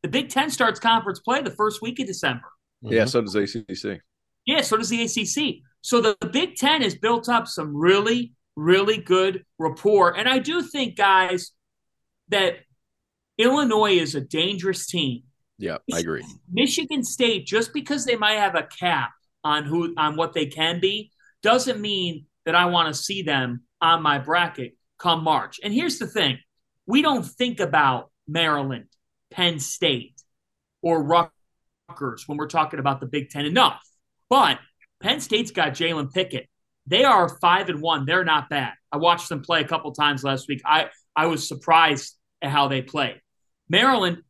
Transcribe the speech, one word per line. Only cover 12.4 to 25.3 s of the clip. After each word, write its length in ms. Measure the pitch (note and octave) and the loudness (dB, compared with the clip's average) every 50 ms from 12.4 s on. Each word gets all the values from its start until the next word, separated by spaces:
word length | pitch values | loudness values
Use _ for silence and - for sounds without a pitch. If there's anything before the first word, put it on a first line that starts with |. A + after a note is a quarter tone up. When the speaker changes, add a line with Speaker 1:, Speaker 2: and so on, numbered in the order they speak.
| F#3+ F3 E3+ - _ _ _ _ _ _ _ _ _ _ _ _ _ _ _ - | 2 2 0 -4 _ _ _ _ _ _ _ _ _ _ _ _ _ _ _ 2
Speaker 1:
Illinois 600 | A3 B3 C4+ D4 D4 A#3+ A3 G#3+ G#3+ G#3 F#3+ F3 | 4 4 4 4 2 4 4 4 4 6 4 4
is 160 | D#3+ C#3 D#3 | 2 0 -4
a 60 | C#3+ | -6
dangerous 680 | C3+ - - D#3 E3+ F#3+ G3+ F#3 E3+ F#3+ F#3 - - | -6 -4 -2 -2 0 0 -2 -4 -4 -4 -4 -4 -6
team. 360 | - - F3 D3+ C3 A#2+ A#2+ _ _ _ _ _ _ _ _ | -6 -4 -2 -2 -2 -4 -6 _ _ _ _ _ _ _ _
Speaker 2:
Yeah, 200 | G2+ F2 D#2+ - _ - | -8 -8 -8 -8 _ -6
I 80 | E2 E2+ | -4 -4
agree. 240 | E2+ E2 D#2 - - - - - _ - | -4 -4 -6 -8 -8 -14 -20 -20 _ -6
Speaker 1:
Michigan 500 | F3+ A3+ C4+ C#4 - E4 D#4+ - D4+ C#4 | -2 0 0 0 0 -4 -4 -4 -6 -6
State, 440 | A#3+ - - - B3 A#3 A3+ F#3+ - | -6 -6 -4 -2 0 0 0 -2 -6
just 260 | - G3 A3 A3+ - | -4 -2 -2 -2 -2
because 320 | - D4+ C#4+ - C#4+ C#4+ A#3 | -6 -10 -6 -6 -6 -6 -2
they 120 | B3+ A#3+ | -4 -2
might 180 | A3 G#3+ G#3 G#3+ | 0 2 0 2
have 200 | G#3+ G3+ F#3+ F3 | 2 0 0 0
a 100 | D#3+ C#3+ - - - | -2 -4 -4 -12 -4
cap 320 | F3+ F3+ E3 C#3+ B2 G#2 _ _ _ _ _ _ | -2 -2 0 0 -2 -4 _ _ _ _ _ _
on 220 | - D3+ D3 D3+ D3+ | -2 -2 -2 0 -2
who, 300 | C#3+ D#3+ E3+ E3+ E3+ E3+ | -2 -2 -2 -2 -2 -2
on 200 | D#3 D3+ D3+ D3+ | -2 -2 -2 0
what 180 | D#3 E3 D#3+ D#3+ | -2 -4 -2 -2
they 120 | E3 D3+ | -4 -4
can 340 | C#3 - D#3 D#3 E3 E3+ F3 | -4 -2 -2 -2 -2 0 0
be, 300 | F3+ F#3+ G3+ G#3+ G#3 _ _ _ _ _ _ _ | -2 -2 -2 -4 -10 _ _ _ _ _ _ _
doesn't 380 | - G#3 A#3 G#3 - C4 A#3 G#3 | 2 2 4 4 2 -2 -4 -4
mean 460 | G#3 G#3+ G3+ F#3+ F3+ F3 D#3+ D3 C#3 _ _ _ _ | -4 -4 -4 -2 -2 -4 -6 -8 -14 _ _ _ _
that 100 | E3 D#3+ | 2 4
I 120 | F3 F3+ | 4 4
wanna 280 | F3 F3 E3+ E3 D#3 D3 | 4 4 2 2 0 -2
see 280 | C3+ - - G3+ F#3+ | -6 -8 -6 -6 -6
them 400 | F3+ D3+ C#3+ C3+ B2+ B2 A#2+ A#2+ _ _ _ _ | -4 -2 -2 -2 -2 -2 -6 -10 _ _ _ _
on 220 | E3+ E3 E3 E3 | 2 2 2 4
my 160 | D#3 D3+ C#3+ C#3+ | 2 0 0 0
bracket 580 | C3+ D3 D#3+ F3 F3 E3 - - B2+ A#2 _ _ _ _ _ _ | 0 0 0 0 0 0 -4 -10 -12 -12 _ _ _ _ _ _
come 260 | - F3+ E3 D#3+ D#3+ | -2 0 0 0 2
March. 360 | D#3+ | 0